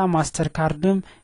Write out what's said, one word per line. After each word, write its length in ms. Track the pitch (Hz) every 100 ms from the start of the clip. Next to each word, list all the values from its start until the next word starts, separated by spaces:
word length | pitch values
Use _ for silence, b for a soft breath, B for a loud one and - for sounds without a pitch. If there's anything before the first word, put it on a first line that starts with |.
| 185
ማስተር 380 | 160 151 - 151
ካርድም 500 | - 160 151 180 196 - b